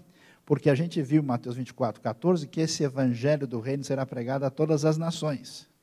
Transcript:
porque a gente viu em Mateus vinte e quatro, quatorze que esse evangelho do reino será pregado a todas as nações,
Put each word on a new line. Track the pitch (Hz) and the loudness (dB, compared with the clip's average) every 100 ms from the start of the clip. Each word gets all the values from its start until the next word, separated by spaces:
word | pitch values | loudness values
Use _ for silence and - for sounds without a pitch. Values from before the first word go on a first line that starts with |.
| - _ - _ - | -20 _ -20 _ -2
porque | 143 156 | 2 4
a | 135 | 2
gente | 170 170 | 2 -2
viu | 131 156 | 2 2
em | 139 | 2
Mateus | 117 123 123 | -2 -4 -8
vinte | 120 | -8
e | |
quatro, | - 117 - | -2 -2 -2
quatorze | 117 110 175 175 139 | -6 0 2 2 0
que | 165 | -2
esse | 160 - | -2 0
evangelho | 143 135 131 117 139 151 131 | -2 2 0 2 2 0 0
do | 120 | -6
reino | 120 139 | -4 -4
será | 135 135 131 | -2 -4 -4
pregado | 123 120 135 135 | -4 -4 -2 -2
a | |
todas | 139 156 151 156 | 0 2 4 4
as | 156 | 2
nações, | 165 165 156 135 - - - _ | 0 -2 -4 -4 -8 -18 -20 _